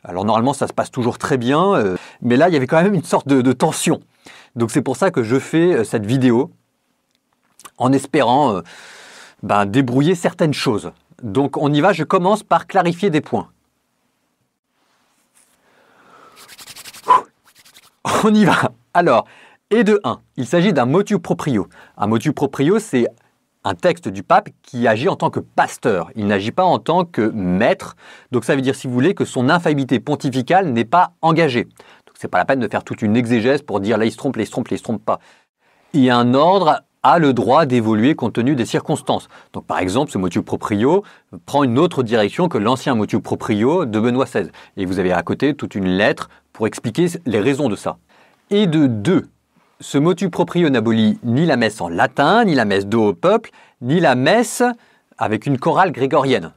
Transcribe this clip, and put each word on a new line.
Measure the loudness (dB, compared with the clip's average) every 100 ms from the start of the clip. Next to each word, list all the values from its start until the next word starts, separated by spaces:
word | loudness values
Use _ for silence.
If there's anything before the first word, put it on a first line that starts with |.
Alors, | -10 -4 0
normalement, | 2 0
ça | -2 -4
se |
passe | -4 -6
toujours | -4 -4 -4
très | -4 -2
bien, | 0 2 2 2
euh, | 0 -4 -10 -8
mais | 0 2
là, | 4
il |
y | 2
avait | 2
quand | 2
même | 2
une | 0 -2
sorte | -4 2
de, | 2
de | 2
tension. | 2 0 0 -4 -4 _ _ -20 -20 -16 -4
Donc | -2
c'est | -2
pour | -4 -2
ça | 0
que | 0
je | 0 -2
fais, | 0 0 2
euh, | 0
cette | -2 -4 -2
vidéo, | 2 2 2 0 _ _ _ _ _ _ _ _ _ _ _ -20 _
en | 0
espérant, | 0 0 0 2 2 2 0
euh, | -6 -20 -20 -20 -20 -20 -20 _
ben, | 0 0 2
débrouiller | 0 0 0 0 0
certaines | -2 -2 -2
choses. | 0 -2 -4 -6 -16 _ -14
Donc | -4 -2 -2 -2
on | -2
y | 2
va, | 0
je | 0
commence | 0 0 2 -2
par | 0 -2 0
clarifier | 0 0 0 0
des | -2
points. | -2 -6 -6 _ _ _ _ _ _ _ _ _ _ _ _ _ _ _ _ _ _ _ _ _ _ _ _ _ _ -20 -20 -20 -20 -20 -20 -20 -20 -16 0 0 0 _ _ _ -20 -20 _ _ -4 0
On | 2
y | 4 4
va. | 2 -2 -6 _
Alors, | 0 2 2 -2 -18 -20 _ _
et | 2
de | 2 2
un, | -2 -8 _ -10
il | -2
s'agit | 0 2
d'un | 2 2
motu | 0 0 -4
proprio. | -4 -6 -2 -2 -4 -12 -20 -6
Un | -2
motu | 0 -2
proprio, | -2 -4 0 0 0
c'est | 0 -2 -2 _ _ _ _ _
un | -6 -2
texte | -2 -2 -6
du | -10
pape | 0 0 0 _
qui | _ -2 0
agit | 2 0
en | -2
tant | -4
que | -4
pasteur. | -6 -4 -4 -2 -2 -2 -4 -6
Il | -2
n'agit | -2 -2
pas | 0
en | 0 0
tant | 0 -2 -2
que | -2
maître. | -2 -2 -2 0 0 0 -6 -20 -20 -20 _
Donc | -4 -2
ça | -2
veut |
dire, | -2 -4
si | -4
vous |
voulez, | 0 0 0
que | -4
son | -2 0
infaillibilité | 2 0 -2 0 -2
pontificale | -2 -4 -2 -4 0 0 2
n'est | -2 0
pas | 0 0 _
engagée. | 0 2 2 0 -4 _ -20 -20 _ _
C'est | -2
pas | 0
la | 2
peine | 0
de | 0
faire | -4 -6
toute | -4
une | 0 0
exégèse | 2 2 2 0
pour | -2 -4
dire | 0 0
là, | 0
il |
se | -2
trompe, | -6 -4
là, |
il | -6
se |
trompe, | -6 -6
là, | -6
il |
se |
trompe | -6 -6
pas. | -4 -6 _ _ _ _ _ _ _
Et | 2 4
un | 4 4
ordre | 4 4 4 2 0 _ _
a | 2 4
le | 4
droit | 2 2 4 4
d'évoluer | 2 2 2 2 0
compte | -2
tenu | -2 0 0
des | -2
circonstances. | -4 -2 -4 -2 -4 -6 -20 _
Donc, | -16 -6
par | -4
exemple, | -2 -2 -2
ce | -2
motu | -2 -4
proprio | -4 -6 -4 0 2 2 -2 -20 _ -20 -4
prend | 0 2
une | 2
autre | 2 0
direction | 0 2 0 0 -2
que | 0
l'ancien | 0 0 -2 -2
motu | -2 -4
proprio | -4 -8 -4 0 0 0
de | -2 0
Benoît | 0 0 -2
seize. | -4 -6 -12 -18 -8
Et | -6
vous | -2
avez | 0
à | 0
côté | -2 -2 -2
toute | -2 -8 -4
une | -2 2
lettre | 0 0 -10 _ _
pour | -6 -6
expliquer | -4 -6 -2 -2 -2 -2
les | 0
raisons | 0 0 -2
de | -2
ça. | -6 -10 _ _ _ _ _
Et | 0 2
de | 2 2
deux, | 2 0 0 -2 _ _ _ _ _
ce | -4 0
motu | 0 0 -2
proprio | -2 -2 0 2
n'abolit | 2 2 2 2 0
ni | -2 0 2
la | 2
messe | 0 -2
en | -6
latin, | 0 0 2 2 4 2
ni | 2
la |
messe | 2 0 0
dos | 0 2
au |
peuple, | 2 0 0 -2 _ -20 _
ni | -2 2
la | 2 2
messe | 2 2 0 -2 -2 -4 _ _ _ -6
avec | -4 -2 -2
une | -2
chorale | 0 0 0
grégorienne. | 0 0 0 2 0 -2